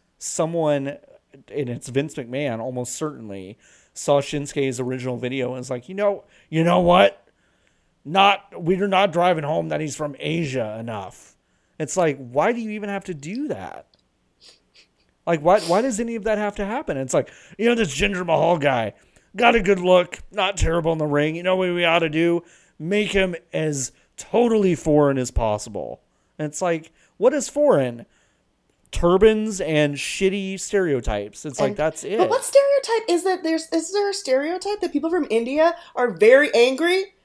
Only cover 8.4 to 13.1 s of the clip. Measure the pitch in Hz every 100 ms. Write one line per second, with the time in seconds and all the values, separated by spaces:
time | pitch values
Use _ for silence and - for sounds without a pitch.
8.4 | - 208 170 185 202 190 202 165 180 160
9.4 | 147 165 160 151 156 131 147 135 151 165
10.4 | 151 127 110 110 117 107 92 - - _
11.4 | _ _ _ - 151 185 165 139 123 131
12.4 | 185 240 220 208 202 196 190